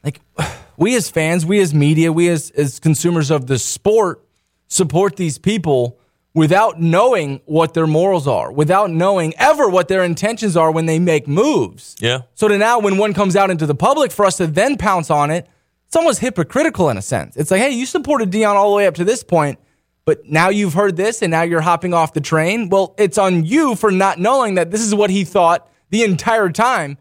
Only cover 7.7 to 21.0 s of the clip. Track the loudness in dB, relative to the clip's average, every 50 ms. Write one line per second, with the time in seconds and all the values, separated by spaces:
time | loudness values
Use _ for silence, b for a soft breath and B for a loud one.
7.7 | 0 -2 0 2 2 2 2 2 0 0 0 -2 -2 -2 -4 -4 -2 -2 0 2
8.7 | 2 2 0 0 0 0 0 2 0 0 -2 -4 -2 0 2 2 4 4 2 2
9.7 | 2 0 0 2 0 0 0 -2 -2 -2 -4 -4 -4 -2 -4 0 2 2 2 2
10.7 | 2 0 -2 0 0 0 2 2 0 0 0 -2 0 0 2 2 2 0 -2 -4
11.7 | -8 -18 -20 -20 -12 -4 -2 -2 -2 -4 -6 _ _ -2 0 2 2 2 2 2
12.7 | 2 2 2 0 0 0 0 0 0 0 -2 0 2 2 2 2 0 -2 -2 -2
13.7 | -2 0 2 0 2 2 0 -2 0 0 0 0 0 0 -4 -2 0 0 0 0
14.7 | -2 -2 -2 -2 -2 -2 -2 -2 -2 0 0 -2 -2 -6 -6 _ _ _ _ _
15.7 | _ _ _ _ -2 0 2 2 0 0 -4 -4 -4 -4 -6 -2 -2 0 0 0
16.7 | 0 0 0 0 0 -4 -6 -6 -6 -6 -6 -4 -4 -4 0 0 0 0 0 0
17.7 | -2 -4 -6 -4 -6 -6 -2 -2 -2 -2 0 -2 0 0 0 2 2 2 2 4
18.7 | 2 4 2 2 0 0 -2 -2 -2 -4 -4 -2 0 0 0 0 -4 _ _ _
19.7 | _ _ _ _ _ _ _ -2 -2 -2 -4 -2 0 2 2 2 2 0 -2 -2
20.7 | 0 0 0 0 0 -2